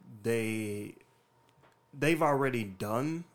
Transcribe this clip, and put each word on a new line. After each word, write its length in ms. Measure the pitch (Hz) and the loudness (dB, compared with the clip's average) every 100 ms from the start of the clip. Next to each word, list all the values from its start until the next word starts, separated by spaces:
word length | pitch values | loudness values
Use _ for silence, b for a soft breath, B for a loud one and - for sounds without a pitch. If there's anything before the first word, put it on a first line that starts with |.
| - 113 | -20 -6
they, 720 | 110 117 110 110 107 104 104 - - _ _ _ _ _ _ _ _ 139 | 0 0 0 -2 -4 -6 -8 -14 -20 _ _ _ _ _ _ _ _ 0
they've 240 | 143 165 | 2 4
already 420 | 156 139 135 123 | 4 4 2 0
done 600 | 104 95 104 113 151 165 170 | -4 -6 -2 0 0 -4 -10